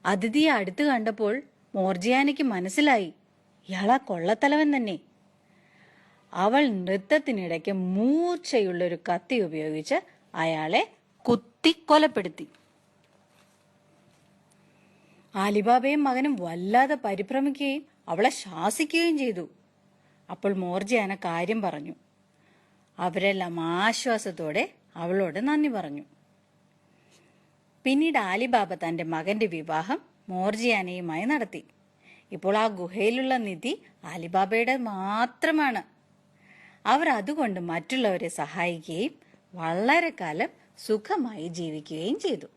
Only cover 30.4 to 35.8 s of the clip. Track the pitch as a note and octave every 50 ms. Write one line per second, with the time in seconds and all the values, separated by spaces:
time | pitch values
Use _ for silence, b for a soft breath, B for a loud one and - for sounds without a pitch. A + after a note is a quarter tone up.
30.4 | F#3 G3+ G#3+ G#3+ A#3 B3 A3+ G3+ F#3 F3+ F3+ F3+ F3+ E3 D#3 E3 G3+ B3 D4+ D4
31.4 | A#3 - - D#3+ - _ _ _ _ _ _ b b b b b b b G3+ E3
32.4 | - F#3+ G3+ G#3+ A3 A3+ G#3 F3+ F3 E3+ F#3 G3+ G3 A3 A#3 B3+ C4 C4 C4 B3
33.4 | A3+ G3+ F#3 D#3 - B3 F#4+ - b b b _ - E3 D#3+ F3 E3 E3+ F3 F#3+
34.4 | G3 F#3+ A3 A3+ A#3 B3 C4 C4+ A#3+ A3 G3+ F#3 F#3+ G3 G#3 A3 A#3+ B3 - _
35.4 | - D#4+ D#4+ D#4 D4+ C4+ A#3 G3